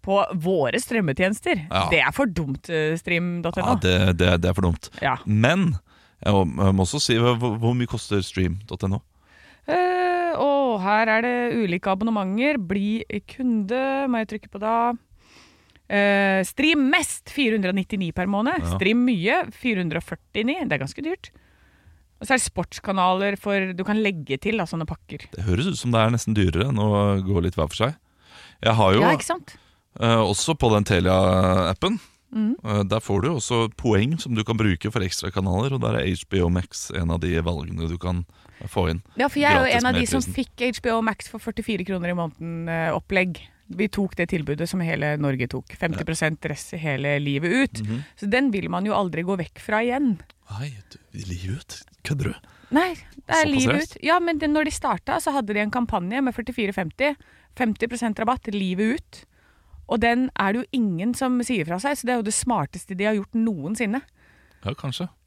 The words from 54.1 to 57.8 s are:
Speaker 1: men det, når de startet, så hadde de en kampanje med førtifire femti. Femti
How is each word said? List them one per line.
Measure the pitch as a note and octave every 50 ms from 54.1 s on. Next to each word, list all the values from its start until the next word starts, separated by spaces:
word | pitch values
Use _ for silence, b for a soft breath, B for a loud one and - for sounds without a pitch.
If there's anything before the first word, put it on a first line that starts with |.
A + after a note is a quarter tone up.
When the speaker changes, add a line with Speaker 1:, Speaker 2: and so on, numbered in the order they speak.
| E4 F4+
Speaker 1:
men | F4 E4+ E4 D4
det, | D#4+ D4
når | D4 D#4 D4+
de | D4+
startet, | - - - C4+ G#3 F3 _ - - E4 -
så | D#4+
hadde | C#4 C#4+ A3+ G3+ G#3+
de | G#3
en | G#3 G#3
kampanje | G#3 B3 A#3+ A3 - G3 F3 F#3 A3 C4+
med | C#4 B3 A3
førtifire | - A3+ - B3 - G#3+ G3 G3
femti. | - E3+ D#3 - - C4+ D4 C#4+ b b b b b b b b
Femti | - C4 A3 G3+ -